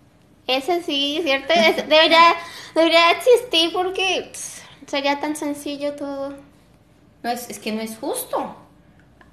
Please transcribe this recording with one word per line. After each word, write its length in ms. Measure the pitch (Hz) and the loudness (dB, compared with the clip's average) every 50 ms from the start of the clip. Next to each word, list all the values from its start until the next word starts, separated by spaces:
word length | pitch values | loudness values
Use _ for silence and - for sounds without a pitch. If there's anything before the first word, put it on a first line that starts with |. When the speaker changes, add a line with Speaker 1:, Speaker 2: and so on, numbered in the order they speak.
| _ _ _ _ _ _ _ _ _ - | _ _ _ _ _ _ _ _ _ -4
Speaker 1:
Ese 360 | 254 262 269 311 359 349 339 | -4 -2 -2 -2 -2 -2 -2
sí, 380 | - 294 277 277 285 294 311 349 | -4 -4 -2 -2 -2 -2 -2 -2
¿cierto? 300 | 311 269 269 269 - 330 | -2 -2 -2 0 0 2
Ese 300 | 339 330 320 381 - - | 2 4 2 2 0 0
debería, 520 | - 294 311 320 320 330 320 339 339 339 339 - - - - - - - | 4 4 6 6 6 6 6 6 6 4 2 -4 -14 -16 -18 -14 -4 0
debería 360 | 311 330 330 320 330 339 339 | 2 4 4 6 6 6 4
existir 600 | 349 349 - 508 494 440 - - - 330 330 339 | 2 2 4 4 4 4 4 2 0 2 2 2
porque, 580 | 330 359 370 370 370 370 370 381 359 269 - - - | 0 -2 -2 -2 -2 -4 -2 -2 -2 -4 -6 -8 -14
pss, 300 | - - - - - - - - - - - | -16 -16 -16 -18 -20 -20 -20 -20 -20 -14 -8
sería 320 | - 285 277 277 285 285 | -6 -4 -2 -2 -2 -2
tan 160 | 294 302 302 302 | -4 -6 -6 -6
sencillo 580 | 320 294 285 285 - 302 285 269 285 285 285 | -6 -8 -8 -8 -8 -10 -8 -6 -6 -8 -8
todo. 380 | 294 294 277 277 277 277 277 277 277 - _ _ _ _ _ _ _ _ _ _ _ _ _ _ _ - | -8 -10 -10 -8 -8 -10 -10 -12 -14 -20 _ _ _ _ _ _ _ _ _ _ _ _ _ _ _ -8
Speaker 2:
No 60 | 233 | -8
es, 200 | 240 233 240 - | -8 -8 -8 -14
es 100 | 208 - | -14 -12
que 120 | - 226 | -10 -8
no 80 | 214 220 | -8 -8
es 140 | 226 220 - - | -8 -10 -12 -10
justo. 580 | - 302 466 508 - - - - 269 214 - - - _ _ _ _ _ _ _ _ _ _ _ _ _ | -8 -8 -8 -8 -8 -8 -8 -8 -8 -8 -12 -18 -20 _ _ _ _ _ _ _ _ _ _ _ _ _